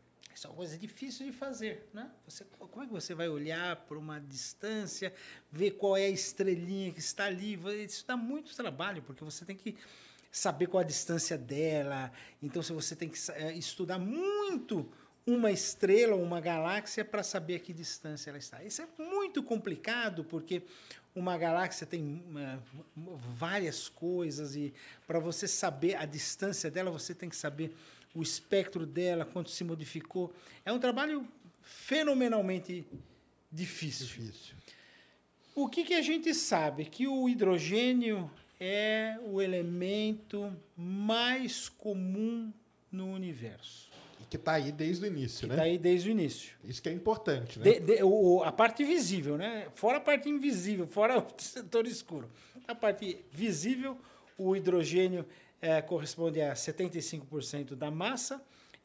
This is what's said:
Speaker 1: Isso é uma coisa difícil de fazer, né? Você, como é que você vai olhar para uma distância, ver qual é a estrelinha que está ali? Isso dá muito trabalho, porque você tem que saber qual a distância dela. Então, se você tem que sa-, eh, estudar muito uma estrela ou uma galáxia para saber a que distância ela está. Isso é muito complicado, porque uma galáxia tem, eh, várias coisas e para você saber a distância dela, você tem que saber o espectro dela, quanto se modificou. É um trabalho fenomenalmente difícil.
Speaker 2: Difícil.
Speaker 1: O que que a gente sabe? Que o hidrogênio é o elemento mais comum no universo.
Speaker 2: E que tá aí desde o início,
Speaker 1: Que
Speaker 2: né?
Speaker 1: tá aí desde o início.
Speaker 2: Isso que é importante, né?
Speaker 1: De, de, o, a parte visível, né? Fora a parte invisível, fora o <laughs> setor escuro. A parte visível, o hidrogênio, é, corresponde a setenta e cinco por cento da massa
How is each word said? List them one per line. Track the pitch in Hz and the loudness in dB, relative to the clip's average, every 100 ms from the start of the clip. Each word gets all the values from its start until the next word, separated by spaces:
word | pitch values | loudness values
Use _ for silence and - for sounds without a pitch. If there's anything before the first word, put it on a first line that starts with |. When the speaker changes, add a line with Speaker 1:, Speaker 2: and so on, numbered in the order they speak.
| _ _ - | _ _ -20
Speaker 1:
Isso | - - | -18 -16
é | |
uma | 160 | -10
coisa | 175 165 | -10 -8
difícil | 214 - 269 247 277 | -12 -10 -10 -8 -10
de | |
fazer, | - 277 233 220 - - | -8 -8 -6 -6 -8 -12
né? | 208 247 - - | -16 -16 -18 -20
Você, | - 202 - | -18 -18 -20
como | 226 226 | -18 -12
é | 269 | -8
que | |
você | 196 - 165 | -8 -6 -4
vai | 170 | -2
olhar | 147 151 165 180 165 | -2 -4 -4 -4 -4
para | - 151 | -8 -12
uma | 156 151 | -10 -10
distância, | 143 135 - - 208 220 196 - 185 - - - _ | -10 -10 -10 -8 -4 -4 -4 -6 -6 -8 -16 -20 _
ver | 151 196 | 0 0
qual | 196 196 196 | 2 4 4
é | 196 | 4
a | |
estrelinha | 190 - - 190 170 175 196 190 | 2 -4 0 2 2 0 -4 -4
que | 156 | -4
está | - - 202 | -6 -2 -2
ali? | 180 208 196 185 208 208 | -2 -4 -6 -4 -6 -6
Isso | - - | -8 -4
dá | 247 | -4
muito | 233 294 302 | -2 -4 -8
trabalho, | - 226 135 190 175 | -8 -6 -4 -4 -4
porque | 139 131 | -10 -12
você | 156 - 175 | -10 -10 -10
tem | 190 | -8
que | 220 214 - - - - - | -8 -10 -16 -20 -20 -20 -10
saber | - 190 143 180 | 0 0 2 2
qual | 185 | 4
a | 160 | 2
distância | 147 - 165 - 156 | 0 -2 0 0 -2
dela. | 120 139 160 151 139 135 131 - - - | -4 0 2 2 0 -4 -6 -10 -20 -10
Então, | 143 170 | -6 -4
se | 156 | -4
você | 160 151 160 | -4 -4 -4
tem | 160 | -8
que | 160 | -6
sa-, | - 151 | -8 -4
eh, | 156 | -6
estudar | 165 - - 175 185 | -4 -6 -4 -2 -2
muito | 190 294 392 415 403 311 - 196 123 - - _ - | -2 0 0 0 0 -2 -2 -4 -4 -10 -20 _ 2
uma | 240 226 | 4 6
estrela | 196 - - 196 208 233 196 | 2 0 2 6 8 8 6
ou | |
uma | 175 170 | 2 0
galáxia | 165 165 165 202 208 - 208 | 0 0 0 -2 -2 -6 -2
para | 208 | -4
saber | 190 190 160 175 | -2 -4 -4 -6
a | |
que | - | -6
distância | 165 160 - 156 147 151 | -10 -10 -10 -10 -10 -10
ela | 143 | -12
está. | - 131 | -14 -14
Isso | 202 247 | -8 -8
é | 330 - | -8 -10
muito | 320 392 392 285 | -4 -2 0 -2
complicado, | 254 220 202 156 - 240 226 170 151 | -2 -2 -2 -4 -2 0 0 -2 -4
porque | 165 156 180 175 - - - _ 185 | -6 -2 -4 -4 -16 -20 -20 _ -4
uma | 180 175 | -2 0
galáxia | 165 170 180 - 160 | 2 2 2 -2 -6
tem, | 170 147 156 175 147 | -4 -4 -6 -10 -10
eh, | 135 131 113 139 - 151 175 156 120 120 | -8 -10 -12 -18 -16 -14 -12 -10 -10 -6
várias | 165 202 170 - - | -2 0 -2 -4 -8
coisas | - 170 180 165 139 147 143 | -6 -2 -2 -2 -4 -6 -4
e | 143 - - - - | -6 -8 -18 -20 -2
para | 165 | -2
você | 165 165 196 | 0 -2 -2
saber | - 185 139 170 190 | 0 0 2 0 0
a | 151 | -4
distância | 147 - - 202 185 156 | -4 -6 -2 -2 -2 -2
dela, | 160 185 | -2 -2
você | 160 - 175 | -4 -8 -8
tem | 180 | -8
que | - | -6
saber | 151 143 160 160 - - - | -6 -4 -6 -6 -18 -20 -12
o | 165 | -4
espectro | 160 - - 196 190 180 156 | -2 -4 2 2 2 -4 -4
dela, | 151 180 170 156 | 0 2 2 0
quanto | 180 165 | -4 -6
se | - 170 | -6 -4
modificou. | 165 147 165 - 185 175 - - - | -6 -6 -10 -6 -4 -4 -6 -20 -10
É | - | -4
um | 247 | 0
trabalho | 247 240 302 294 247 - 175 _ | 2 0 0 -2 -6 -14 -20 _
fenomenalmente | - - - 302 302 262 247 220 190 185 - 180 - 123 - - _ _ _ | -18 -12 0 2 4 4 4 2 2 -2 -4 -8 -10 -16 -18 -20 _ _ _
difícil. | 156 180 - 156 120 127 | -8 -8 -4 -6 -6 -8
Speaker 2:
Difícil. | 123 113 - - - - - - - - _ _ _ _ | -8 -10 -12 -18 -20 -20 -20 -20 -20 -20 _ _ _ _
Speaker 1:
O | 285 269 | -2 0
que | 339 | 0
que | 339 349 | 4 4
a | |
gente | 269 320 320 | 4 2 2
sabe? | 285 - 185 151 143 156 | 2 4 4 4 0 -6
Que | - 269 | -2 0
o | 269 254 | 2 2
hidrogênio | 247 190 175 156 214 247 247 233 202 160 - - _ | 4 4 4 2 2 4 4 2 0 -4 -10 -20 _
é | 185 202 214 220 220 220 233 | -2 0 2 2 0 -4 -2
o | 196 | 0
elemento | 190 180 170 175 180 208 214 214 - 202 202 175 - - | 2 2 0 -2 0 0 0 -2 -6 -6 -6 -8 -14 -10
mais | 175 196 208 226 240 262 247 - - | -6 -2 2 2 2 2 -2 -4 -8
comum | - 214 196 185 196 220 233 220 - _ _ _ | -6 -4 -2 -2 0 0 -2 -6 -10 _ _ _
no | 190 190 | -8 -6
universo. | 190 180 135 117 - - - - - - - | -4 -6 -6 -10 -12 -16 -18 -20 -20 -20 -20
Speaker 2:
E | - | -10
que | - | -4
tá | - | 2
aí | 156 139 | 2 0
desde | 147 160 170 | -2 0 0
o | 208 | -2
início, | 156 123 - | -2 -4 -4
Speaker 1:
Que | 113 | 0
Speaker 2:
né? | 147 | 4
Speaker 1:
tá | |
aí | 160 175 | 4 4
desde | 175 180 190 | 6 6 4
o | |
início. | 220 147 - - - | 2 2 -2 -10 -14
Speaker 2:
Isso | - 123 | -10 -6
que | 151 | -4
é | |
importante, | 175 214 214 - 135 120 - | 0 2 2 2 0 -2 6
né? | 190 | 8
Speaker 1:
De, | 233 | 8
de, | 165 220 | 8 8
o, | 196 214 185 180 160 | 8 8 10 8 6
a | |
parte | - 226 226 285 | 6 6 6 4
visível, | 339 185 190 143 147 | 4 4 0 0 -2
né? | 208 220 151 - | -2 -4 -8 0
Fora | 208 294 | 2 4
a | |
parte | 294 285 294 | 4 4 4
invisível, | 294 277 196 185 202 165 | 0 2 2 0 0 0
fora | 202 220 247 | 4 6 6
o | - | 2
<laughs> | - | -6
setor | - 254 190 233 233 | -10 -10 0 2 2
escuro. | - - 156 117 - - 254 - | -4 -8 -10 -10 -16 -20 -16 -10
A | |
parte | 233 214 202 196 - - | 0 0 2 -4 -6 -10
visível, | 147 220 156 196 254 269 254 - - - - | -4 -2 0 0 -2 -2 -8 -14 -20 -18 -2
o | 185 190 | 2 2
hidrogênio, | 180 175 151 175 185 180 - - - _ | 4 4 4 4 4 2 -4 -14 -20 _
é, | 165 160 | 2 2
corresponde | 156 170 147 - 165 156 | 2 -2 -2 0 0 2
a | 147 | 0
setenta | 127 - 151 180 170 | 0 -4 -2 -2 -2
e | |
cinco | 147 156 135 | -4 -6 -6
por | 151 | -6
cento | 123 147 135 131 | -4 -6 -6 -4
da | 147 | -4
massa | 156 202 262 - 269 - - - - | -2 -2 -2 -4 -6 -10 -20 -20 -16